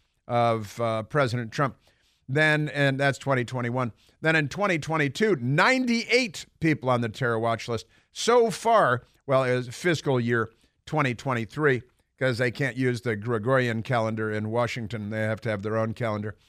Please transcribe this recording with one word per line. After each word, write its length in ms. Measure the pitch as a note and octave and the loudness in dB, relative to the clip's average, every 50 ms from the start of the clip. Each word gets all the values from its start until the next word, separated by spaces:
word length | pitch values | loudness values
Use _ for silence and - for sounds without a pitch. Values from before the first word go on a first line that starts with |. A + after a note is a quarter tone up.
| _ _ _ _ _ - | _ _ _ _ _ -2
of, 520 | B2 A#2+ A#2+ A#2 A2+ A2+ G#2+ G2 - - | 0 2 4 4 2 0 -2 -8 -6 -4
uh, 220 | A#2 A2+ A2 A2 | -2 -2 0 -2
President 500 | A2 - - C3+ C#3 A#2+ G#2+ B2 A#2+ A2+ | -4 -2 0 0 2 2 0 -4 -6 -6
Trump. 240 | - - D3 C3 - _ _ _ _ _ _ _ _ _ _ - | -2 -2 -2 -2 -2 _ _ _ _ _ _ _ _ _ _ -4
Then, 400 | C3 D3+ D#3 D#3 D3+ D3+ D3+ C#3+ | 0 2 4 4 4 2 0 -2
and 300 | - C#3+ C#3+ C#3 C3+ C3+ | 0 0 2 2 2 2
that's 180 | C#3 C#3 B2+ - | 0 0 0 -2
twenty 280 | - C#3 C#3 B2+ A#2+ | -2 -2 0 0 0
twenty-one. 480 | A2+ B2 B2+ A#2+ A#2+ A#2+ C3 B2+ A#2+ - _ _ _ _ _ | -2 -4 -4 -4 -4 -2 -2 -4 -4 -6 _ _ _ _ _
Then 140 | - D#3 D#3+ | 0 2 2
in 120 | D#3+ D3+ C3+ | 2 2 0
twenty 300 | - E3+ G3+ G3+ F3+ D#3+ | -2 -2 0 0 0 -2
twenty-two, 600 | - D3+ D#3+ D#3+ D3 C#3 B2+ - A3+ A3 F#3+ C3 | -2 -2 0 0 0 0 0 0 2 2 2 0
ninety-eight 1040 | A#2 B2 C#3 D#3 F#3+ A3+ B3+ C4 B3+ A#3+ A#3 A#3 A3+ - G#3+ B3 C4 A3 - - - - _ _ | 0 0 2 4 4 4 4 2 2 0 0 -2 0 0 0 0 0 0 -6 -12 -16 -16 _ _
people 280 | - D#3+ D3+ - - B2+ | 0 0 0 0 0 0
on 140 | B2 A#2+ | 0 0
the 80 | A#2+ A2+ | 0 -2
terror 300 | A2 - C3+ A#2+ A#2 A2+ | -4 -4 -2 -2 0 0
watch 280 | A2+ A#2 A#2 A2 - - | 0 -2 -2 -2 -4 -6
list. 200 | A#2 G#2+ - - _ _ _ _ | -6 -6 -6 -10 _ _ _ _
So 400 | _ - - A3 A#3 B3 A#3 A3+ | _ -4 0 4 6 6 6 4
far, 540 | F3 - - A3 A#3 G#3+ F3 C3 B2 A#2+ - _ _ _ _ | 2 -2 0 4 4 6 6 4 2 0 -2 _ _ _ _
well, 180 | - C3+ C3 C3 | 0 2 2 4
it 120 | B2+ B2+ | 2 0
was 140 | B2+ B2+ B2 | 0 -2 -6
fiscal 500 | A#2+ - - F3+ E3 C#3+ - D3+ C3+ B2+ | -10 -4 0 0 0 0 0 0 2 2
year 320 | A#2+ A#2 A#2+ A#2 A2 - - _ _ _ _ _ _ | 2 2 2 0 0 -2 -6 _ _ _ _ _ _
twenty 300 | - - D#3 D3 C3 A#2+ | -6 -2 0 0 0 -2
twenty-three, 640 | - - C#3 B2+ A#2 A2+ - - C#3+ D#3 D3 C3+ A#2 - _ _ _ _ _ _ _ | -2 -4 -4 -2 -2 -4 -6 -4 0 2 2 2 2 -2 _ _ _ _ _ _ _
'cause 180 | C3+ C3 B2 G#2 | -2 -2 0 0
they 140 | B2+ B2 | -2 -2
can't 260 | A#2 - C#3+ C3 A2+ B2+ | -2 -2 -4 -4 -2 0
use 240 | C3 B2+ B2 A#2 | 0 0 0 0
the 140 | - B2 A2 | -2 -4 -4
Gregorian 640 | G2+ G2+ A#2+ A#2+ A2 G2+ A#2+ C3+ C3 B2+ A#2+ A2+ A2+ | -4 -2 -2 -2 -2 0 2 2 2 2 2 -2 -4
calendar 500 | G#2+ - C3 A#2+ A2 A2 A2 A2 A2 G#2+ | -2 -2 0 0 0 0 -2 -2 -4 -4
in 200 | G#2+ G#2+ G#2 G#2+ | -4 -4 -4 -2
Washington. 580 | A2 A#2+ A#2+ A2+ - B2+ A2+ G2+ A#2+ A2 G#2 G2+ | -2 -2 -2 -2 -4 -8 -8 -8 -8 -8 -8 -6
They 120 | G#2+ A2 | -4 -2
have 200 | A2 A2 A2 G2 | -2 -2 -2 -4
to 80 | - A#2 | -4 -4
have 140 | G#2+ G#2 G2 | -4 -4 -4
their 140 | G#2+ G#2+ A2+ | -2 -2 -2
own 180 | A2+ A2+ G#2+ | -2 -2 -4
calendar. 400 | - B2+ A2+ G#2+ G#2+ G#2 G#2+ G2 - _ | -4 -4 -4 -2 -4 -6 -8 -10 -14 _